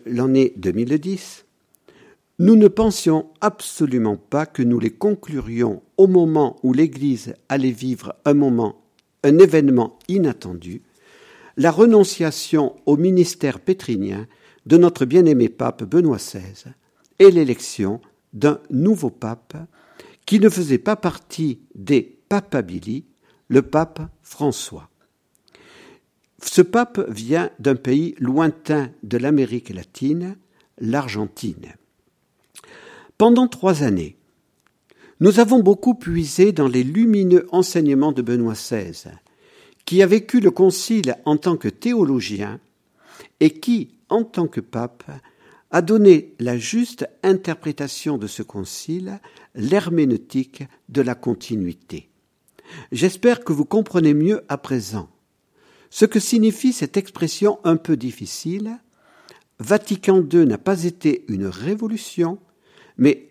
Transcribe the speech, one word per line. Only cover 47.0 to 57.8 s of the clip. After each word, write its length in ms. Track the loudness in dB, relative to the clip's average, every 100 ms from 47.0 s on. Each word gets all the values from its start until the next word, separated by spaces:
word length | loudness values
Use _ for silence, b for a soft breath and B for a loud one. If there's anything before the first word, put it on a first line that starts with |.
| -12 _
interprétation 920 | 0 0 -2 -8 -8 -8 -10 -10 -6 -6
de 120 | -8
ce 160 | -12
concile, 760 | -14 -12 -12 -14 -10 -10 -10 -16 -20 b b -8
l'herméneutique 1080 | -2 -2 -2 -2 0 -2 -6 -8 -8 -12 -20 b b
de 140 | -4
la 140 | -4 -4
continuité. 880 | -6 -8 -8 -8 -8 -10 -16 -18 -18 _ _ _ _ _ B B B
J'espère 500 | -4 -4 0 0 0
que 100 | -2
vous 120 | -4
comprenez 500 | -2 -2 -2 0 2
mieux 300 | 2 0 -2 -4
à 80 | -10
présent 540 | -6 -8 -6 -10 -12 _ _ _ _ b b b b
ce 140 | 0
que 160 | 0 2
signifie 520 | 0 0 0 0 -2
cette 240 | -2 -4 -6
expression 600 | -8 -6 -8 -2 -2 0
un 120 | 0
peu 200 | -2